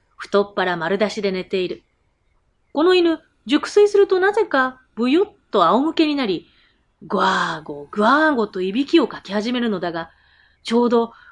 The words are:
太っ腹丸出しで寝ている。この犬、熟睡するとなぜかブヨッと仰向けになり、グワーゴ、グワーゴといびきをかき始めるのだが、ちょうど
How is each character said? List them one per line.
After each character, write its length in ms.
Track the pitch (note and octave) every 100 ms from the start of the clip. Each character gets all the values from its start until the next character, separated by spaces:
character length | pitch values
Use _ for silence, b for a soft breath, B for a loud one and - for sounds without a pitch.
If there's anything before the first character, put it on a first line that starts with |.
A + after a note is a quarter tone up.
| _ -
太 260 | - G3+
っ 100 | G3+ -
腹 200 | F#3 F3
丸 200 | E3 G3+
出 120 | G#3
し 120 | A3
で 100 | G3
寝 120 | F#3
て 140 | F3+ F#3+
い 100 | F3+
る。 160 | - _ _ _ _ _ _ _ _ _
こ 100 | -
の 120 | E4+ F#4
犬、 260 | E4+ D#4+ _ _ -
熟 240 | D4 -
睡 180 | G#4 G#4
す 100 | G4+
る 100 | G4
と 120 | F#4
な 140 | F#4+
ぜ 120 | G4+ G#4
か 360 | C#4 C4 C4 _ -
ブ 140 | B3
ヨ 160 | D#4 G4+
ッ 40 | - _
と 140 | G#3 E3
仰 160 | G#3+ D#4
向 80 |
け 140 | D#4 D4+
に 80 | C#4+
な 100 | A#3
り、 220 | E3 - b b b b _
グ 140 | - F#3+
ワ 420 | F#3+ - E3+ D#3+
ー 20 |
ゴ、 240 | D#3 C#3+ C#3+
グ 120 | -
ワ 280 | G#3+ C#4+ D#4
ー 60 | C4
ゴ 120 | G#3
と 140 | F#3+
い 120 | F#3
び 120 | G#3+ C#4
き 140 | E4+
を 80 | B3
か 140 | -
き 100 | -
始 220 | G3+ G#3+
め 80 | B3
る 80 | A#3
の 100 | F#3+
だ 120 | F3
が、 200 | E3 E3 b b b b b
ち 100 | -
ょ 120 | A#3 A#3+
う 40 |
ど 240 | A#3+ A3+ B B